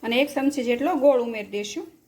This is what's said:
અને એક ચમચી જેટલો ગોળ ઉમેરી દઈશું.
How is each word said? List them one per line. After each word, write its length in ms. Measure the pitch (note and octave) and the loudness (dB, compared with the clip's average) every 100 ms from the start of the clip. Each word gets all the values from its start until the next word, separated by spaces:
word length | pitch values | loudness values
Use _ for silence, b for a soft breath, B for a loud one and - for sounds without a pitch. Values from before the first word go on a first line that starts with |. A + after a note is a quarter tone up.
અને 180 | A3+ A#3+ | 0 0
એક 80 | C#4+ C#4+ | 2 2
ચમચી 280 | C#4 C#4+ | 0 0
જેટલો 280 | A#3+ A#3+ C#4+ F4 | -2 0 0 4
ગોળ 260 | C4+ C4 | 4 4
ઉમેરી 300 | A#3 A3+ G3+ | 2 -6 -6
દઈશું. 360 | G3+ G#3 - F#4+ _ | -6 -6 -8 -12 _